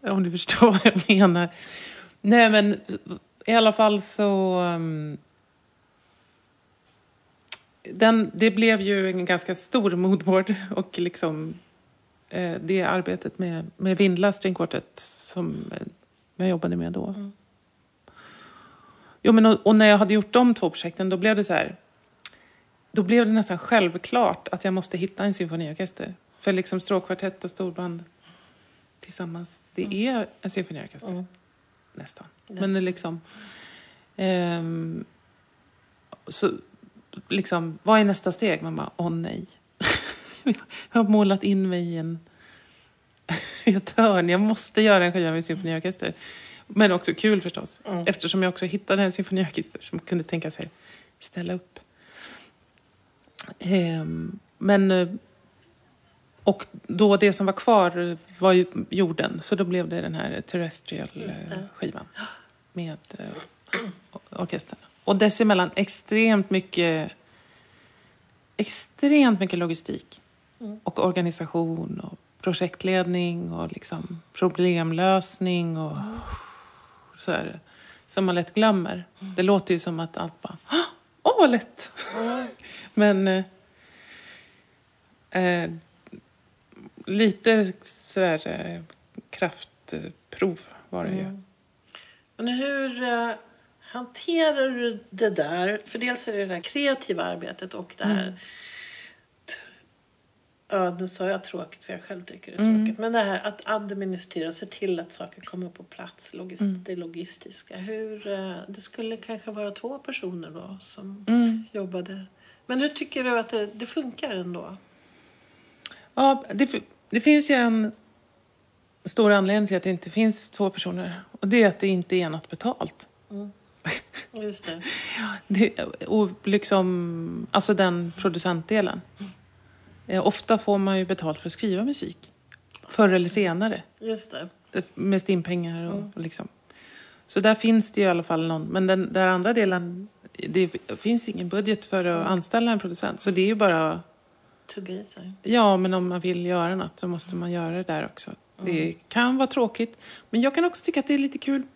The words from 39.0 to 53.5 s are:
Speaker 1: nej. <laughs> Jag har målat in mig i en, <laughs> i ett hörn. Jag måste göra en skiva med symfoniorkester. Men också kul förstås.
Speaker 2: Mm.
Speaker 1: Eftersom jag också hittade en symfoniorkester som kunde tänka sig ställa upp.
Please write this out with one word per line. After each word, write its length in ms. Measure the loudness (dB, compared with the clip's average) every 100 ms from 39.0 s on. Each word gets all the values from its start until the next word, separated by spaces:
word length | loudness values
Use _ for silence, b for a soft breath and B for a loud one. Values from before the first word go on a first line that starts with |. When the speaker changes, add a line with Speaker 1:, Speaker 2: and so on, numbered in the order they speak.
| -4
Speaker 1:
nej. 360 | -4 -6 -8 -12 -20 _ _
<laughs> 640 | -2 -2 -4 -14 -18 -6
Jag 120 | -2 -2 -4 B B
har 140 | 2
målat 400 | 6 6 6 4
in 260 | 2 2 2
mig 120 | 0 -2
i 40 | -4
en, 220 | -6 -8 _ b b b b b b b _ _ -6
<laughs> 380 | -6 -6 0 2
i 100 | 2
ett 140 | 0
hörn. 400 | 4 6 6 4
Jag 120 | 4
måste 400 | 2 0 -2 4
göra 240 | 6 6 6
en 60 |
skiva 180 | 2 0
med 140 | 0 -4
symfoniorkester. 680 | -6 -4 -4 -4 -6 -8 -8 B B B B B
Men 240 | 2 4
också 220 | 4 0
kul 280 | 0 2 2
förstås. 400 | 0 -8 -12 -14 -8
Speaker 2:
Mm. 180 | -4 -2
Speaker 1:
Eftersom 360 | -2 -2 0
jag 60 | 0
också 160 | 0 -4
hittade 380 | -4 0 2
en 80 | 2
symfoniorkester 720 | 0 -2 -2 -2 -4 -8 -14
som 180 | -10 -12
kunde 240 | -4 -4
tänka 280 | -2 -6 -6
sig 180 | -10 -14 b b b b b
ställa 340 | -12 -10 -6
upp. 260 | -6 -8 -20 _ B B B B B B B _ _ _ _ _ _ _ -18 -18